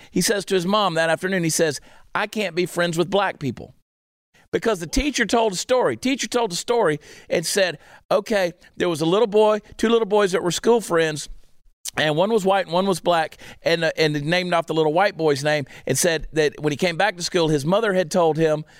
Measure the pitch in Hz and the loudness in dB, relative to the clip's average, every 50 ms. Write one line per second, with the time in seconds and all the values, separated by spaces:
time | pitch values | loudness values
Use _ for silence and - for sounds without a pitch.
0 | - - - - 180 - 220 202 185 - 196 185 165 185 202 214 208 185 165 160 | -20 -4 -2 0 0 0 0 -2 -2 -2 -2 0 0 0 0 0 0 0 0 0
1 | 165 165 160 156 - 185 196 185 170 160 156 - 170 156 135 - - - - - | 0 0 0 -2 -2 -4 -2 -2 -2 0 0 0 0 0 -2 -4 -10 -18 -20 -20
2 | - _ - 175 208 208 - - 214 180 156 175 180 165 - 170 175 175 160 165 | -16 _ -6 -6 -6 -4 -4 -6 -6 -4 -2 -2 -4 -2 -2 -2 -2 0 0 0
3 | 175 147 190 196 196 185 - - 151 131 110 - - - - _ _ _ _ _ | 0 0 0 0 0 -2 -4 -6 -8 -8 -8 -8 -12 -18 -20 _ _ _ _ _
4 | _ _ _ _ _ _ _ _ _ _ - - - 226 214 165 170 156 - - | _ _ _ _ _ _ _ _ _ _ -6 -2 0 0 -2 -2 -4 -4 -2 -2
5 | 262 302 - - 233 185 - 233 226 220 185 170 - - 254 254 226 156 120 110 | -2 0 0 -2 0 2 2 2 2 2 -2 -4 -2 0 0 2 2 0 0 -2
6 | - 254 277 233 - 220 - 247 240 202 170 175 - - 240 240 214 165 151 143 | -2 -2 -2 -2 -4 -4 -2 -2 -2 -2 -4 -6 -4 -2 0 2 2 0 0 -2
7 | - - - - - - - 180 165 - - 202 190 175 156 - - - - - | -6 -14 -20 -20 -8 -4 -4 -4 -2 -2 0 0 0 0 -2 -6 -14 -20 -20 -20
8 | _ - 175 196 202 - 226 202 185 170 160 _ - - _ - 170 175 170 139 | _ -2 0 0 0 0 0 0 0 -2 -4 _ -18 -18 _ -4 -2 -2 -2 0
9 | 160 165 175 208 240 208 185 214 214 214 214 214 - - - - - 220 233 233 | 0 2 2 2 2 2 4 4 4 4 2 0 -4 -10 -4 -2 2 2 4 2
10 | 226 190 208 208 208 185 180 170 175 175 165 - - 220 233 233 202 - 175 165 | 2 2 2 2 2 2 0 0 0 -2 -2 0 2 4 4 4 2 0 0 2
11 | 160 160 151 147 - - - - - - - - _ _ _ _ - - - - | 2 0 -2 -6 -8 -12 -14 -18 -20 -20 -20 -20 _ _ _ _ -14 -10 -4 -2
12 | 143 156 151 156 185 208 233 220 180 190 196 196 175 156 160 180 190 196 190 160 | 0 0 2 2 2 2 2 2 2 2 2 2 0 0 0 0 2 0 0 0
13 | - 180 175 165 156 - - - - - - - - 147 170 170 165 160 - - | 0 0 2 2 0 -4 -8 -14 -20 -20 -20 -16 -6 -4 -2 0 0 -2 0 0
14 | 160 156 147 147 143 151 175 180 185 180 175 170 165 - 165 160 160 151 147 175 | 0 0 0 -2 -2 -2 -2 -2 0 0 -2 -2 -2 -2 0 0 0 2 2 2
15 | 196 208 185 - 160 156 147 131 143 151 151 151 135 - - - - - 139 - | 2 0 0 0 0 0 0 0 0 0 0 -2 -2 -6 -12 -8 -4 -4 -2 0
16 | - 175 165 151 - - - 156 156 147 - - 147 151 147 123 185 180 165 160 | 0 0 0 -2 -4 -4 -2 0 0 0 -2 -2 -2 -2 -2 0 -2 -2 0 0
17 | 190 214 208 175 170 - - 180 165 156 160 147 135 156 190 214 233 208 190 185 | -2 -2 -2 -4 -8 -4 0 0 2 2 0 0 0 0 0 2 2 2 0 0
18 | 180 151 - 180 170 160 156 156 160 156 151 151 151 - - | 0 0 2 2 2 2 2 2 2 0 0 -2 -4 -10 -18